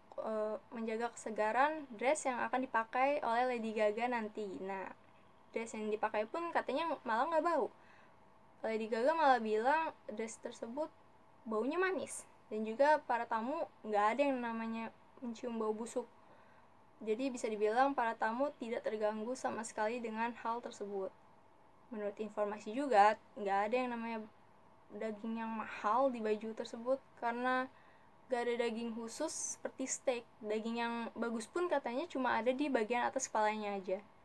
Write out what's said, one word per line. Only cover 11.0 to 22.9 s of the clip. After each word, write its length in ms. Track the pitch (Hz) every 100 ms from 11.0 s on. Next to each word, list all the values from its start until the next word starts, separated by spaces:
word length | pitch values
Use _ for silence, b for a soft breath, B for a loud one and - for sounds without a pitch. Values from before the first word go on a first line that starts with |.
| - - - - -
baunya 320 | 220 240 330
manis. 480 | 370 359 - - - - -
Dan 160 | 220 220
juga 320 | 226 285 302 -
para 160 | 233
tamu 480 | 233 226 233 320 294 - 220
nggak 320 | 202 208 240
ada 20 | 285
yang 160 | 262
namanya 480 | 233 226 226 226 226 - - -
mencium 320 | 240 226 247 226
bau 160 | 220
busuk. 400 | 214 233 254 233 - B B B B B - - -
Jadi, 320 | 214 220 269 240
bisa 160 | 233
dibilang 400 | 214 214 226 277
para 240 | 277 233 226
tamu 320 | 226 233 285 -
tidak 160 | 226 233 -
terganggu 480 | 214 208 220 214 262
sama 320 | 254 226 226
sekali 320 | - 214 247
dengan 320 | 226 220 233 233
hal 240 | 233 233
tersebut. 480 | 240 - 202 202 190 - - - - - - - -
Menurut 240 | 220 202 208
informasi 560 | 214 208 208 208 202
juga, 480 | 226 285